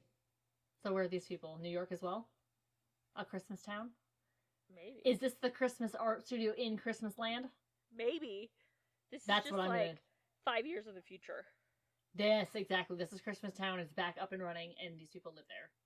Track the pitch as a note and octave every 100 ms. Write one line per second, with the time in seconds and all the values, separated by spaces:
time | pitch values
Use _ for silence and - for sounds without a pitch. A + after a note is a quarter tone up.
0 | _ _ _ _ _ _ _ _ G3+ F#3+
1 | F3+ F3+ - F3 D#3+ D#3+ E3+ F3 F3+ F3+
2 | F3+ A3 A#3 _ _ _ _ _ _ _
3 | _ - G3 F#3+ - G3 - G#3 A#3 -
4 | _ _ _ _ _ _ _ E3+ F#3 C4
5 | C4 G#3+ C4 - B3 B3 B3+ - A3+ A3
6 | A3+ A3 - A#3+ A3 A3 A#3 G#3+ A#3 G#3+
7 | A3 A3 A3+ A#3+ B3+ - _ _ _ A3+
8 | A#3 D#4+ C#4 G3 A3+ _ _ _ _ _
9 | _ - - G3+ G3 G3 F#3 F3+ E3 D#3+
10 | _ _ _ _ - A#3+ C4+ F4 G#3+ F#3
11 | - F#3+ - - - _ _ _ _ _
12 | _ F#3 G#3 G#3+ F#3 A3 F#3+ F#3+ F#3 F3
13 | F3 F#3+ - F#3+ G3+ F#3 F#3+ F#3 D#3+ E3+
14 | F3 F3 F#3+ F#3+ F3+ E3+ E3+ - F3+ E3
15 | D#3+ F#3 E3 D#3 - F#2 - _